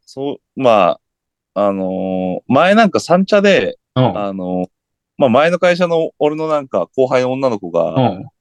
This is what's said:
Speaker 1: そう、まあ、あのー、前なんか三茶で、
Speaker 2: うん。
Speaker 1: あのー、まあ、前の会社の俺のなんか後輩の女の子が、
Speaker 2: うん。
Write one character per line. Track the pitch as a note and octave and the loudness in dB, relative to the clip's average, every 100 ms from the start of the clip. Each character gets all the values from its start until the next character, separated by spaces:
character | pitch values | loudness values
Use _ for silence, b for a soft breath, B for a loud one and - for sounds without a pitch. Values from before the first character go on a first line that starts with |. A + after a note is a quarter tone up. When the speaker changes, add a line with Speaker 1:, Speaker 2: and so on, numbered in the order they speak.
| _ | _
Speaker 1:
そ | C3+ C#3 | -10 -8
う、 | - _ - | -10 _ -2
ま | C3 G#2+ F2 C2 _ _ _ _ _ | 2 4 4 0 _ _ _ _ _
あ、 | F#2 G2+ | -2 -2
あ | |
の | G2 F#2 | -2 -4
ー、 | F#2 F#2+ F#2 F#2 F#2 - | -4 -4 -4 -4 -6 0
前 | C3 F3 G#3+ | 2 4 4
な | A3 | 2
ん | |
か | A2 | 0
三 | - F3+ F#3+ | 0 0 2
茶 | G#3 | 2
で、 | G3+ E3 G2 - _ B2+ | 4 2 0 -8 _ 0
Speaker 2:
う | |
ん。 | B2 F#2 | 0 0
Speaker 1:
あ | G2+ | -6
の | F#2+ F2+ F2+ F#2 | -6 -6 -4 -6
ー、 | _ _ _ _ - | _ _ _ _ -2
ま | C#3 | 2
あ、 | |
前 | A#2 D#3+ | 4 2
の | F3 | 2
会 | F3+ F3 | 0 0
社 | F3 | 0
の | E3 D#3+ - | -2 -4 -2
俺 | D3+ D#3 | -2 -2
の | D#3+ | -4
な | D3+ | -4
ん | C3+ | -2
か | G2+ E2+ - | -4 -4 -2
後 | B2+ | 0
輩 | C3 | 0
の | B2+ | 0
女 | C3 C3+ | -2 -2
の | G#2 | -4
子 | F2+ | -4
が、 | E2+ E2 | -2 0
Speaker 2:
う | E2 B2 F#2 | 0 -2 -2
ん。 | - _ | -14 _